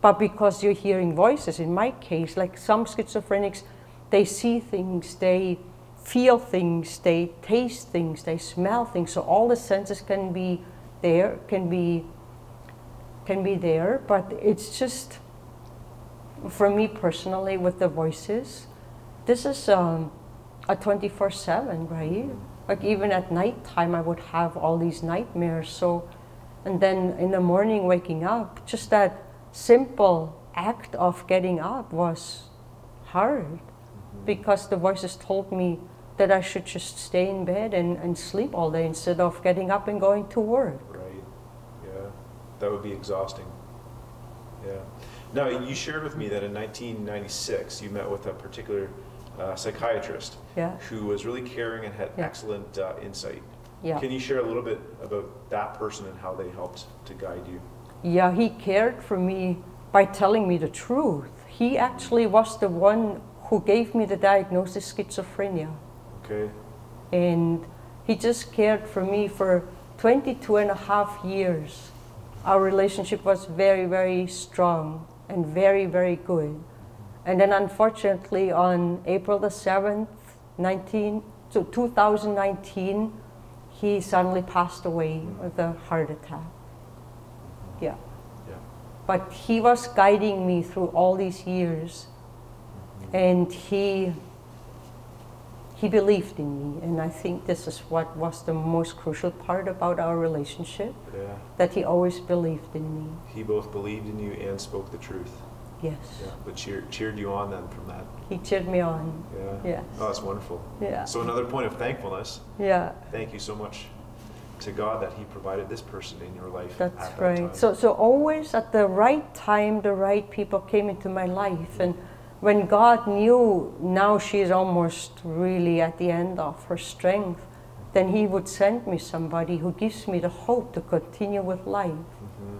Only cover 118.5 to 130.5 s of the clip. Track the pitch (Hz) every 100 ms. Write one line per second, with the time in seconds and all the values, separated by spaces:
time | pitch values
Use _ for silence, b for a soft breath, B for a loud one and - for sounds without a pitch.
118.5 | 233 226 220 202 185 226 302 - - -
119.5 | 208 208 214 202 196 196 202 208 - 202
120.5 | 196 196 214 208 190 190 185 185 185 202
121.5 | 170 165 - 180 175 B B B B 208
122.5 | 208 190 208 233 233 220 202 220 247 233
123.5 | 196 - - 175 185 202 208 - 202 185
124.5 | 180 190 175 170 165 - - 170 160 185
125.5 | 185 175 165 165 165 175 170 180 180 156
126.5 | 156 - 175 - - 180 196 196 170 -
127.5 | B B B - 196 185 214 214 190 185
128.5 | - 196 240 233 175 - 165 165 170 165
129.5 | 170 175 175 220 220 - 180 175 175 -